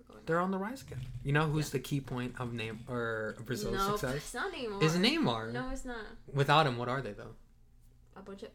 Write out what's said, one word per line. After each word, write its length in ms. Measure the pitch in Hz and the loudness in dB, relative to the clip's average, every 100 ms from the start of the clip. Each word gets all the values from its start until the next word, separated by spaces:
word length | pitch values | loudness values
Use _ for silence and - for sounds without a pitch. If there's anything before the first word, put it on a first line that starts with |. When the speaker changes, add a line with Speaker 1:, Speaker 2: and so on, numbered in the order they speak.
| - | -20
Speaker 1:
going 140 | 107 - | -10 0
Speaker 2:
They're 140 | 165 | 2
on 100 | 185 | 2
the 80 | 190 | 0
rise 240 | 196 262 | -2 -6
again. 200 | - - - - | -10 -8 -8 -6
You 100 | 139 | 2
know 120 | 147 156 | 4 4
who's 200 | 151 147 | 2 2
Speaker 1:
Yeah. 60 | |
Speaker 2:
the 60 | 139 | -2
key 220 | - 143 | 0 -2
point 320 | 135 127 123 123 | 0 -4 -4 -4
of 120 | 123 | -4
name 280 | 117 110 110 120 | -2 -4 -6 -4
or 460 | 123 113 110 110 - 120 | -2 0 -2 -4 -4 -4
Brazil's 300 | 117 117 98 | -2 0 0
Speaker 1:
No, 140 | 98 | 2
Speaker 2:
success? 240 | - 135 139 | 0 0 -2
Speaker 1:
it's 180 | - | -4
not 180 | - 381 | -6 -4
Neymar. 300 | 330 233 202 | -4 -4 2
Speaker 2:
Is 140 | 156 175 | 2 6
Neymar? 560 | 214 320 262 113 113 | 4 4 2 2 -2
Speaker 1:
No, 160 | 240 262 | -4 -4
it's 160 | 262 262 | -6 -6
not. 180 | 233 208 - - | -8 -10 -14 -2
Speaker 2:
Without 320 | 143 143 151 151 | 2 6 8 6
him, 120 | 120 | 4
what 120 | 120 | 0
are 100 | 131 | -2
they 100 | 120 | -4
though? 240 | 104 117 - - - - - - - - - | -8 -12 -14 -20 -20 -20 -20 -20 -20 -20 -18
Speaker 1:
A 60 | |
bunch 200 | 196 196 | -14 -12
of, 80 | 214 | -14